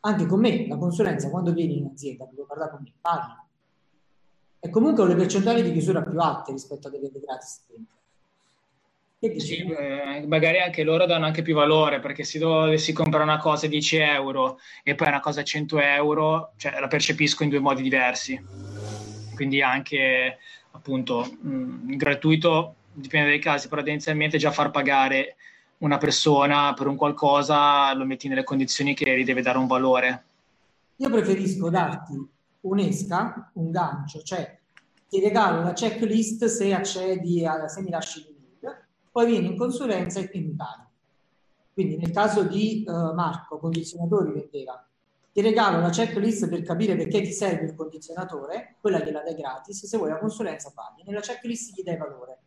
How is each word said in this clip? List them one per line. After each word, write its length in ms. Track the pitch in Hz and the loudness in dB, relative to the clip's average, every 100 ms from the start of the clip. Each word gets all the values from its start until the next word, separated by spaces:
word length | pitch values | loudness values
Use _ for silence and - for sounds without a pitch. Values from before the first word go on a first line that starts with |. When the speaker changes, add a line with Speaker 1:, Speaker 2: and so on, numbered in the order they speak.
Speaker 1:
anche 240 | 214 190 165 | 0 0 2
con 140 | 196 | 4
me, 280 | 233 - - | 4 2 -2
la 100 | 147 | -2
consulenza, 520 | 175 170 196 143 143 | -2 0 0 0 -4
quando 240 | 180 170 | -2 0
vieni 240 | 170 156 143 | 0 0 -2
in 100 | 139 | -6
azienda, 340 | - 139 123 127 | -8 -12 -12 -16
devo 200 | 131 143 | -16 -14
parlare 260 | 147 151 | -10 -10
con 100 | 143 | -10
me, 100 | 127 _ | -20 _
paghi. 480 | 170 170 - - - _ _ _ _ _ _ _ _ _ _ _ | -4 -4 -6 -14 -20 _ _ _ _ _ _ _ _ _ _ _
E 80 | 180 | -2
comunque 340 | 220 302 226 | 2 4 6
ho 20 | 185 | 4
le 100 | 170 | 4
percentuali 480 | 180 202 208 233 | 2 2 2 2
di 80 | 180 | 2
chiusura 320 | 165 - 170 | 0 0 0
più 160 | 156 160 | -2 0
alte 320 | 160 143 - | 0 0 -8
rispetto 380 | 135 - 143 143 | -12 -10 -14 -12
ad 40 | |
avere 240 | 139 135 135 | -10 -10 -12
gratis 460 | 139 127 - - _ | -12 -12 -12 -20 _
dentro. 280 | 226 226 _ _ _ _ _ _ _ _ _ _ _ _ _ | -20 -20 _ _ _ _ _ _ _ _ _ _ _ _ _
Che 120 | 226 | -4
dici? 260 | - 151 170 | -4 -6 -6
Speaker 2:
Sì, 60 | |
eh, 640 | 175 156 143 139 139 143 147 | -6 -4 -4 -6 -6 -6 0
magari 320 | 160 160 180 | 2 4 2
anche 240 | 180 165 | 0 0
loro 220 | 156 160 180 | 0 4 4
danno 200 | 165 156 | 2 0
anche 160 | 156 | -2
più 140 | 160 151 | 0 4
valore, 440 | 147 156 151 139 | 6 6 4 2
perché 260 | 135 143 135 | -4 -8 -8
se 140 | 156 | -2
tu 60 | 165 | 2
dovessi 460 | 160 156 156 156 | 4 4 2 0
comprare 320 | 160 160 156 | 0 2 4
una 140 | 151 151 | 4 2
cosa 300 | 156 147 156 | 2 2 0
a 20 | |
dieci 280 | 151 147 156 | 0 2 2
euro 640 | 151 143 139 131 131 131 - - | 4 2 0 0 0 -2 -18 -6
e 120 | - 139 | -4 2
poi 120 | 156 | 2
una 140 | 143 | 2
cosa 200 | 151 143 | -2 -4
a 20 | |
cento 360 | 143 151 151 151 | -4 -4 0 2
euro, 760 | 143 143 147 151 156 160 160 _ | 4 4 2 2 2 2 -2 _
cioè, 200 | 143 139 | -8 -4
la 80 | 135 | -2
percepisco 560 | 151 - 151 147 - | 0 0 0 0 0
in 60 | 147 | 0
due 100 | 139 | 2
modi 220 | 139 131 | 2 0
diversi. 600 | 131 131 123 123 - 131 - - - - - - - - - | 2 2 2 0 -6 -10 -10 -16 -14 -12 -10 -10 -12 -14 -14
Quindi 280 | - 139 139 | -6 0 2
anche, 760 | 127 135 - 143 131 127 127 127 - - _ | 2 0 -2 0 2 4 0 -4 -20 -20 _
appunto, 540 | - - 131 127 120 127 - 147 | -18 -4 -4 0 -2 -2 -8 -6
mm, 460 | 131 127 123 120 | -6 -6 -8 -8
il 60 | 135 | -2
gratuito 760 | 143 139 156 160 165 160 165 - _ | -2 0 2 4 4 2 0 -12 _
dipende 380 | 147 135 151 147 | -16 -4 0 2
dai 100 | 147 | 2
casi, 300 | 160 143 - | 0 -2 -2
però 120 | 147 | -4
tendenzialmente 560 | 147 147 156 151 151 156 | -4 -4 -2 -2 0 2
già 140 | 147 | 0
far 200 | 147 143 | 2 0
pagare 680 | 147 139 135 135 135 135 - - _ _ _ | 0 2 4 4 2 -2 -8 -20 _ _ _
una 200 | 151 139 | 0 2
persona 760 | 147 - 156 143 143 143 143 | 2 2 4 6 6 4 2
per 140 | 139 139 | 0 -2
un 100 | 139 | 0
qualcosa 960 | 147 147 143 143 143 147 143 143 139 | 0 2 4 4 4 4 6 6 4
lo 100 | 135 | 2
metti 240 | 131 131 139 | -2 -4 -2
nelle 160 | 131 | -2
condizioni 500 | 131 135 131 - 143 | 0 0 0 0 0
che 240 | 139 147 131 | 2 2 2
gli 60 | |
deve 180 | 127 131 | 2 2
dare 160 | 127 131 | 2 2
un 100 | 131 | 2
valore. 560 | 127 131 127 127 123 _ _ _ _ _ _ _ _ | 2 4 4 2 -2 _ _ _ _ _ _ _ _
Speaker 1:
Io 120 | 262 | 0
preferisco 600 | 226 196 190 190 - 165 | 2 2 0 0 -2 0
darti 680 | 180 160 - - 139 - _ _ _ | 0 0 -4 -10 -12 -12 _ _ _
un'esca, 880 | 190 196 175 - - 170 - - - | -2 0 0 -2 -2 -2 -2 -6 -14
un 180 | 185 165 | -6 -4
gancio, 500 | 180 160 143 143 151 | -2 -2 -4 -10 -12
cioè 360 | - 180 - - _ - _ _ _ | -8 -8 -8 -14 _ -20 _ _ _
ti 120 | - | 2
regalo 440 | 202 226 196 165 | 4 4 4 4
la 100 | 175 | 0
checklist 720 | 175 226 - 220 220 214 - 226 | 0 -2 0 2 2 2 0 0
se 280 | - 196 | 2 0
accedi 720 | 185 - 185 185 185 170 175 165 | 0 -2 -4 -2 -2 0 0 2
a, 220 | 160 156 | -2 -6
se 140 | 196 | -8
mi 80 | 190 | -6
lasci 340 | 165 160 156 | -6 -6 -14
l'email, 640 | 151 147 _ _ 254 - _ _ _ | -18 -20 _ _ -14 -14 _ _ _
poi 140 | 240 233 | 2 4
vieni 220 | 220 175 | 4 0
in 100 | - | -2
consulenza 600 | 247 247 262 185 175 196 | -4 -2 -2 -2 -2 -6
e, 100 | 180 | -6
e 80 | 190 | -6
mi 160 | 156 147 | -6 -6
paghi. 320 | - - - _ _ _ _ _ _ _ _ | -10 -14 -20 _ _ _ _ _ _ _ _
Quindi 240 | - 165 156 | -4 -2 -2
nel 140 | 170 | -2
caso 320 | 175 214 208 | 2 2 2
di, 400 | 180 196 220 220 | 0 0 0 -2
eh, 80 | 214 | -4
Marco, 680 | 170 165 165 165 - - 151 | -2 -2 0 -2 -4 -12 -8
condizionatori 760 | 165 165 165 170 170 202 156 | -4 -4 -6 -6 0 0 0
vendeva, 520 | 139 - 143 127 123 _ _ _ _ _ | -4 -8 -12 -12 -16 _ _ _ _ _
ti 100 | 202 | 0
regalo 380 | 220 220 208 170 | 2 4 4 4
la 100 | 170 | 2
checklist 600 | 170 226 208 214 220 160 | 0 0 0 0 0 -2
per 120 | 170 | -4
capire 320 | - 170 214 170 | -4 -2 0 0
perché 260 | 160 208 | 0 0
ti 100 | 175 | -2
serve 340 | - 196 165 160 | -2 -2 -2 -6
il 100 | - | -8
condizionatore, 1000 | 156 156 - 165 180 151 139 202 247 _ | -12 -12 -14 -12 -10 -10 -10 -12 -12 _
quella 180 | 208 175 | 0 0
gliela 220 | 151 151 | -2 -6
dai 140 | 165 160 | -8 -8
gratis, 500 | 135 127 - 196 202 | -8 -10 -14 -16 -6
se 120 | 220 | -4
vuoi 120 | 160 | -2
la 100 | 160 | -4
consulenza 520 | 214 - 196 156 143 - | -6 -6 -8 -8 -16 -16
paghi, 280 | 107 - 180 | -18 -18 -10
nella 160 | 208 | -10
checklist 520 | 208 240 233 226 - - | -8 -10 -8 -10 -10 -12
gli 80 | |
dai 140 | 180 156 | -8 -6
valore. 420 | 147 131 123 127 | -8 -12 -18 -20